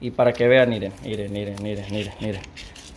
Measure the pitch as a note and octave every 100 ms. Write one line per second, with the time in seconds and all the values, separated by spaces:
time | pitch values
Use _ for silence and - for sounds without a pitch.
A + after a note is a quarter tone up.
0 | B2 - B2 - A#2+ C3 B2 A2 G2 G2+
1 | C3+ G#2 G2+ G2+ G2+ G2 G#2 G2+ G2 G#2
2 | G2+ - A2 F#2+ - - - - -